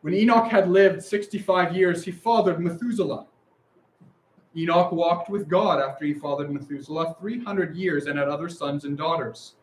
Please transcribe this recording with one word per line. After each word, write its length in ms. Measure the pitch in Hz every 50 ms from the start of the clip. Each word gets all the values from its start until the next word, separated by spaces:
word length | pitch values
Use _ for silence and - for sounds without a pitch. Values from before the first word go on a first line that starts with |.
When 120 | - 156 180
Enoch 380 | 196 220 240 233 226 226 226
had 180 | 220 202 190 180
lived 320 | 180 190 196 190 175 -
sixty-five 720 | - - 208 202 - - - 196 - - 185 180 175 160 170
years, 300 | 185 185 180 170 170 -
he 80 | 190
fathered 480 | 175 - - 226 - 175 175 185 165 160
Methuselah. 640 | 175 170 170 - 240 240 220 - 180 147 - - - _ _ _ _ _ _ _ _ _ _ _ _ _ _ _ - _ _ _ _ _ _ _ _ _ _
Enoch 360 | 165 165 170 170 180 180 180
walked 380 | 175 165 165 170 170 170 - -
with 180 | 202 202 -
God 340 | 151 175 190 214 196 160 139
after 220 | 135 135 - - 151
he 100 | 147 147
fathered 380 | 147 147 143 139 143 147 147
Methuselah 640 | 143 139 139 - 143 135 - - 156 160 165 165 165
three 240 | - 185 214 240 247
hundred 340 | - 208 196 190 175 156 156
years 300 | 175 190 180 151 143 143
and 120 | 143 143 143
had 80 | 139
other 220 | 143 147 147 165 170
sons 340 | - - 147 143 143 143 143
and 140 | 139 143
daughters. 580 | 139 156 165 165 156 123 113 - - - - _ _